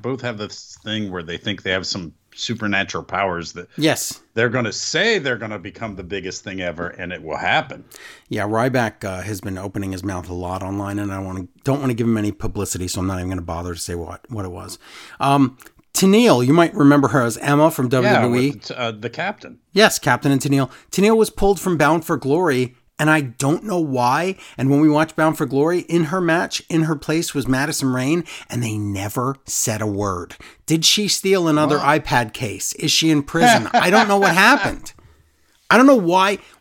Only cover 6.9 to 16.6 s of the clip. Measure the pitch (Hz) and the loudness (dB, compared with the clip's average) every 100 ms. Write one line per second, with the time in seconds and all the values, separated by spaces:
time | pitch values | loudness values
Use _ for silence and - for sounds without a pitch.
6.9 | - 87 85 78 71 87 143 151 - - | -10 -10 -10 -10 -6 -2 -2 -4 -12 -20
7.9 | - - - - 110 101 110 131 127 110 | -20 -20 -20 -8 -6 -2 0 0 0 -2
8.9 | - 101 92 95 95 101 92 98 101 95 | -4 -10 -8 -8 -8 -8 -8 -8 -8 -6
9.9 | 92 98 90 90 90 90 92 95 101 101 | -6 -6 -8 -8 -8 -6 -6 -6 -6 -4
10.9 | 101 101 98 95 95 90 _ 135 143 135 | -4 -6 -6 -8 -10 -12 _ -4 -2 -2
11.9 | 120 117 110 104 - 104 101 95 87 90 | 0 0 0 -2 -4 -6 -4 -6 -6 -6
12.9 | 98 92 92 90 92 87 85 87 82 - | -4 -4 -4 -4 -6 -6 -8 -8 -8 -8
13.9 | 87 82 92 - 110 92 90 92 - - | -8 -10 -14 -12 -10 -10 -10 -14 -18 -20
14.9 | - - - 139 139 127 - - _ _ | -20 -18 -4 0 2 2 -2 -20 _ _
15.9 | - 190 208 240 123 123 170 | 2 4 6 6 6 6 4